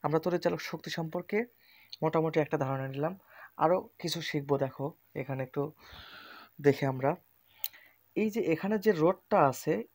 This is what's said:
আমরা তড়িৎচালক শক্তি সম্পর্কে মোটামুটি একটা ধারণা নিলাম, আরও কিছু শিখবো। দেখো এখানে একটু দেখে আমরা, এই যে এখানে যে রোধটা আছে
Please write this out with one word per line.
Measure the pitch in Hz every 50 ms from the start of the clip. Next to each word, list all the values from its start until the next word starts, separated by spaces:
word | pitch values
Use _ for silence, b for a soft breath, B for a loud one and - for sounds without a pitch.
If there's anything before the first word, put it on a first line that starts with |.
| -
আমরা | 147 151 160
তড়িৎচালক | - 180 170 175 - 175 170 160 - -
শক্তি | - 160 - 165 - -
সম্পর্কে | 165 160 160 175 175 _ - 208 240 240 _ B B B B B B B B B
মোটামুটি | - 156 156 165 160 160 151 160
একটা | 151 - - 147
ধারণা | 139 131 135 135 135 135
নিলাম, | 135 139 147 160 190 196 B B B B B B B -
আরও | 151 160 180 190 - - _ _
কিছু | - 170 - 170
শিখবো। | 151 - - 151 139 139 143 139
দেখো | 139 135 - - 135 147 - _ _ _ _
এখানে | 143 135 - 135 131 131 127
একটু | - 143 143 151 - B B B B B B B B B B B B B B B B -
দেখে | 143 143 135 - -
আমরা, | 139 127 131 131 135 170 - _ _ _ _ _ B B B B B B B B B B B _ _ _
এই | - 208 220 202
যে | 226 - - 160
এখানে | - - 196 214 214 190
যে | 214 202
রোধটা | 160 151 170 190 - _ _ 214 196 156 139
আছে | 127 - - - 165 208 233 -